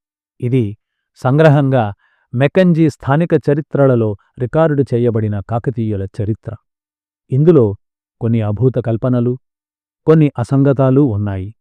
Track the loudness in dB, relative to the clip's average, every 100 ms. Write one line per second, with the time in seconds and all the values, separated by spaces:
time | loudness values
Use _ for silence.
0 | _ _ _ _ -4 -2 -2 -6 _ _
1 | _ _ -2 2 4 4 2 0 -2 -6
2 | _ _ _ -2 0 2 2 2 0 -2
3 | -2 -2 0 0 0 -2 -2 0 2 2
4 | 0 -4 _ -10 -6 -2 0 0 -2 0
5 | 0 -2 -4 -6 -6 -6 -6 -6 -6 -6
6 | -8 -8 -6 -6 -8 -16 _ _ _ _
7 | _ _ _ 0 4 4 2 -2 _ _
8 | _ _ -2 -2 -2 -2 -2 -2 -4 -4
9 | -2 -2 -2 -6 _ _ _ _ _ _
10 | 0 2 2 -2 -2 0 2 2 2 2
11 | 2 0 -4 -6 -10 -16